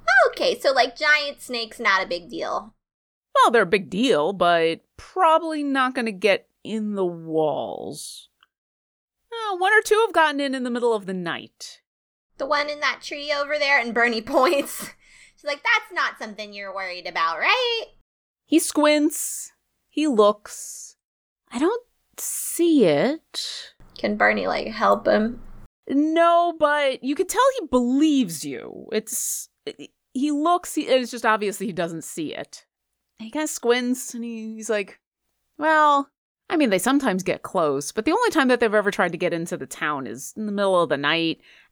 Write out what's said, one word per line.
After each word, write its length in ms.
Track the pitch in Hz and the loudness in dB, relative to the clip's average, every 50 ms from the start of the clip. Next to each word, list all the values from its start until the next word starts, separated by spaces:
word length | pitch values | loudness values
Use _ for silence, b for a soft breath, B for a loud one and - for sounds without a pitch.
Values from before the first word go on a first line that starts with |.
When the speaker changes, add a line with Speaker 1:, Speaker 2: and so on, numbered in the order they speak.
| - 659 831 807 659 480 | -2 2 4 4 4 4
Speaker 1:
Okay, 280 | - - 294 - - - | 2 0 0 0 0 0
so, 140 | - 294 | 0 2
like, 240 | 269 262 240 262 - | 2 2 2 0 0
giant 460 | - 302 302 302 302 294 285 277 - | -2 0 2 2 2 0 -4 -8 -12
snakes, 380 | - - 247 233 226 214 - - | -12 -10 -8 -8 -8 -8 -8 -4
not 220 | 240 208 196 190 185 | 0 0 2 2 0
a 40 | 185 | -2
big 220 | 180 175 170 160 | -6 -8 -8 -10
deal. 440 | - 165 139 110 - - 202 220 - _ _ _ _ _ _ _ _ _ _ _ - | -12 -8 -6 -6 -6 -6 -8 -10 -18 _ _ _ _ _ _ _ _ _ _ _ 2
Speaker 2:
Well, 160 | 554 523 415 | 4 4 6
they're 120 | 233 233 202 | 6 4 4
a 20 | 175 | 4
big 220 | 190 202 196 135 | 2 -2 -2 -2
deal, 420 | - 185 247 269 190 147 147 170 | -4 0 2 2 2 2 2 0
but 480 | 196 180 180 175 175 170 165 165 165 - _ _ _ - | 0 2 4 4 4 4 4 2 0 -2 _ _ _ -20
probably 680 | - - - 381 370 320 311 320 330 320 320 302 294 | -20 -10 -2 2 4 6 6 4 2 0 -4 -4 -4
not 300 | 285 269 269 262 254 254 | -2 0 0 0 0 -2
gonna 160 | 277 233 226 208 | -2 -4 -4 -4
get 340 | 180 190 208 190 - - _ _ _ - | 0 2 2 2 2 0 _ _ _ -12
in 320 | 190 202 220 214 208 208 | -8 -6 -6 -6 -4 -4
the 100 | 196 190 | -2 -2
walls. 1200 | 175 175 165 165 160 156 156 156 151 143 139 117 101 - - - 87 139 151 - - - - - _ _ _ _ _ _ _ _ _ _ _ _ _ _ _ _ _ _ _ _ _ | -2 -4 -6 -8 -4 0 0 2 2 0 -2 -4 -6 -6 -8 -10 -10 -10 -12 -14 -16 -16 -18 -20 _ _ _ _ _ _ _ _ _ _ _ _ _ _ _ _ _ _ _ _ _
Uh, 260 | 466 453 453 427 392 349 | -12 -8 -6 -6 -4 -2
one 160 | 359 381 427 | 2 4 4
or 80 | 427 | 4
two 200 | 427 - 440 415 453 | 4 4 2 2 2
have 80 | 427 359 | 2 2
gotten 260 | 339 320 302 285 277 | 2 2 2 2 -2
in 160 | 285 277 262 | -4 -4 -4
in 80 | 262 247 | -4 -6
the 60 | 247 | -4
middle 240 | 240 247 233 240 226 | -4 -2 0 0 0
of 120 | 214 196 | 0 -2
the 80 | 175 190 | -6 -8
night. 680 | 185 175 165 147 120 110 - _ - - - - - _ _ _ _ _ _ _ _ _ _ _ - | -6 -6 -6 -8 -8 -10 -14 _ -18 -18 -18 -18 -20 _ _ _ _ _ _ _ _ _ _ _ -8
Speaker 1:
The 80 | 302 | -4
one 240 | 269 294 294 294 294 | -2 0 0 -2 -2
in 100 | 294 294 | -4 -4
that 220 | 294 269 240 - | -2 -2 -4 -4
tree 300 | - - - 294 285 294 | -8 -12 -10 -8 -4 -4
over 260 | 294 285 285 285 302 294 | -2 -2 -2 -2 -2 -2
there, 220 | 285 277 285 269 | 0 2 2 2
and 140 | 233 240 214 | 0 0 0
Bernie 280 | 240 233 240 233 220 | 0 0 0 0 -2
<laughs> 0 | |
points. 680 | 220 - 277 311 254 - 311 277 - - - - - - - b b b b b b b b | -4 -2 2 2 4 4 4 2 -2 -2 -6 -12 -12 -14 -16 b b b b b b b b
She's 80 | b - | b -8
like, 200 | - 285 285 - | -8 -4 0 2
"That's 280 | 440 466 427 427 - 370 | 2 2 2 0 -2 -4
not 240 | 339 277 247 - - | -2 -2 -2 -4 -6
something 340 | 247 214 208 202 214 208 208 | -12 -12 -12 -12 -14 -14 -14
you're 200 | 202 202 196 185 | -12 -12 -10 -8
worried 340 | 196 190 185 180 180 170 175 | -8 -6 -8 -8 -8 -10 -6
about, 320 | 175 180 165 165 165 156 | -2 0 0 0 0 0
right?" 460 | 208 330 415 508 508 480 466 453 - - _ _ _ _ _ _ _ _ _ _ _ | 0 2 2 2 2 0 -2 -4 -6 -8 _ _ _ _ _ _ _ _ _ _ _
Speaker 2:
He 140 | - - - | 2 2 2
squints. 920 | - - - - 196 202 202 202 - - - - - - - - - - _ _ _ _ _ _ _ _ | 2 2 0 2 4 4 4 4 2 0 0 -2 -8 -8 -8 -10 -12 -14 _ _ _ _ _ _ _ _
He 180 | - - 302 311 | -6 -2 -2 0
looks. 880 | 262 214 208 208 208 - - - - - - - - - - - - _ _ _ _ _ _ _ _ _ _ _ | 4 4 6 4 4 2 -4 -18 -16 -16 -14 -14 -16 -16 -18 -20 -20 _ _ _ _ _ _ _ _ _ _ _
"I 80 | - 240 | -4 0
don't 240 | 285 349 453 480 - _ _ _ _ _ _ - | 0 0 0 0 -6 _ _ _ _ _ _ -12
see 680 | - - - - - - - - 339 339 320 285 220 | -10 -8 -8 -8 -8 -6 -2 0 2 4 6 6 6
it." 880 | 170 147 143 165 240 302 320 _ _ - - - - - - - - _ _ - - - - | 6 4 4 2 2 0 -2 _ _ -10 -10 -10 -8 -10 -12 -14 -18 _ _ -20 -20 -12 -6
Speaker 1:
Can 200 | - 214 214 208 | -4 -4 0 2
Bernie, 300 | 208 208 214 214 185 190 | 2 2 2 2 0 -2
like, 200 | - - - 214 | -2 -4 -4 -6
help 400 | 220 220 226 196 202 208 - 214 | -4 0 2 2 2 2 4 2
him? 340 | 208 208 214 226 240 - - - - - - - _ _ _ - | 2 2 2 0 -4 -8 -14 -16 -18 -18 -20 -20 _ _ _ -2
Speaker 2:
No, 640 | 269 277 302 311 320 330 339 339 339 339 349 349 330 330 | 0 2 2 2 4 4 4 6 6 4 4 2 0 0
but 440 | 302 294 294 294 285 269 262 - - | 2 2 2 2 0 0 -2 -2 -4
you 120 | 254 294 | -4 -2
could 140 | - 370 359 | -2 -2 -2
tell 140 | - 403 494 554 523 539 | 2 2 4 4 2 0
he 80 | 359 269 | -2 0
believes 760 | - 254 240 240 254 277 302 320 294 269 247 175 165 151 - | 0 2 2 2 2 4 4 4 4 4 2 0 -2 -8 -10
you. 440 | 143 135 - - - - - - - | -10 -10 -10 -10 -12 -14 -16 -10 -6
It's, 580 | - 220 214 - - - - - - - - - _ _ - - - - 143 - _ _ _ _ - | -4 -4 -4 -4 -6 -6 -6 -6 -6 -8 -10 -14 _ _ -12 -12 -12 -12 -14 -20 _ _ _ _ -6
he 180 | 262 262 302 | -2 -2 0
looks, 420 | 294 285 302 330 349 359 359 - - | 0 0 2 2 2 2 0 -4 -6
he, 100 | 311 294 - | -4 -2 2
it's 240 | 247 262 247 233 | 2 2 2 0
just 140 | - 233 240 | -6 -2 0
obvious 320 | 233 214 214 208 202 190 - | 2 2 2 0 -2 -4 -4
that 80 | 196 | -6
he 60 | 175 170 | -6 -4
doesn't 300 | 160 175 170 175 165 143 | -4 -4 -4 -6 -8 -12
see 300 | - - - 160 143 - | -10 -10 -8 -8 -8 -8
it. 320 | - - - - - - _ _ _ _ _ _ _ _ _ _ - | -10 -12 -14 -16 -20 -20 _ _ _ _ _ _ _ _ _ _ -18
He 100 | 220 220 | -14 -10
kinda 180 | - 294 311 302 | -6 -6 -4 -4
squints, 640 | - - - 233 240 247 247 247 254 254 - - - | -6 -2 2 2 2 2 2 0 -2 -4 -4 -10 -10
and 80 | 240 233 | -10 -10
he, 320 | 233 233 226 220 220 220 | -10 -10 -10 -10 -12 -12
he's 140 | 220 220 214 | -10 -6 -4
like, 300 | 220 208 202 190 - _ _ _ _ _ _ _ _ _ _ _ _ - | -2 -2 -4 -6 -12 _ _ _ _ _ _ _ _ _ _ _ _ -4
"Well, 500 | 302 311 311 311 302 294 285 285 277 - _ _ _ _ _ _ _ - | 0 2 4 4 4 4 4 2 0 -4 _ _ _ _ _ _ _ -4
I 80 | - 330 | 0 2
mean, 120 | 294 233 | 2 4
they 80 | 196 185 | 2 2
sometimes 420 | - 196 180 - 262 240 185 185 180 | 2 2 2 2 2 0 -2 -2 -2
get 200 | 185 - - - | -4 -4 -6 -6
close, 480 | - - 185 165 147 139 139 143 - | -6 -2 0 0 0 0 0 -4 -6
but 140 | - - - | -6 -4 -2
the 60 | - | 0
only 200 | 214 466 494 440 | 2 2 2 2
time 160 | - 311 269 254 | 2 2 2 4
that 120 | 254 240 | 4 2
they've 140 | 240 220 202 | 2 2 2
ever 160 | 214 202 202 | 2 0 0
tried 200 | 190 - 196 175 | 0 0 0 -2
to 60 | 165 165 | -2 -2
get 160 | 180 170 165 | -2 -2 -2
into 220 | 170 165 170 180 | -2 -4 -6 -8
the 120 | 165 131 - | -8 -10 -10
town 400 | - - 170 151 151 139 131 113 | -10 -6 -4 -4 -4 -4 -6 -10
is 260 | 113 127 - - - | -12 -12 -14 -14 -12
in 120 | 202 214 208 | -8 -8 -6
the 40 | |
middle 300 | 202 202 202 196 190 175 | -2 0 0 2 4 4
of 80 | 170 147 | 2 2
the 80 | 151 139 | 0 0
night, 420 | 143 147 160 165 165 165 160 - b b b b b b | 0 0 0 0 0 -2 -4 -4 b b b b b b